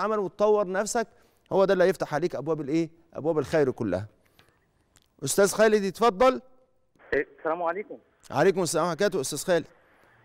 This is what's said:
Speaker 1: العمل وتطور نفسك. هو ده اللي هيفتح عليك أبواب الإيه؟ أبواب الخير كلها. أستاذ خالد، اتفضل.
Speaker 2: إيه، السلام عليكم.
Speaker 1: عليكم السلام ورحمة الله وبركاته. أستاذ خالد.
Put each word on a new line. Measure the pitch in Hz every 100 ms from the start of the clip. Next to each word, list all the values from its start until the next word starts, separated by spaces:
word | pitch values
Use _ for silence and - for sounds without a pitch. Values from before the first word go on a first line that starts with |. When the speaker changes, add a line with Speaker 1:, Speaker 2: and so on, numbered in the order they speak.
| 208
Speaker 1:
العمل | 214
وتطور | 185 - 208 208 185
نفسك. | 190 208 233 220 _ _ _ -
هو | 190 190
ده |
اللي | 185
هيفتح | 180 - 156
عليك | 147 175 123
أبواب | 143 151
الإيه؟ | 135 165 160 _ _
أبواب | - 147 151
الخير | 135 160 131
كلها. | - 107 90 107 _ _ _ _ _ _ _ _ _ _ _
أستاذ | 135 - 196
خالد، | - 220 214 196
اتفضل. | - 233 185 262 247 - _ _ _ _ _ -
Speaker 2:
إيه، | 139 - -
السلام | 160 175
عليكم. | 170 180 208 131 _ _ -
Speaker 1:
عليكم | 120 185 180
السلام | 165 165 170
ورحمة | 151
الله | 202
وبركاته. | 180
أستاذ | 131 151 -
خالد. | 170 - _ _ _ _ _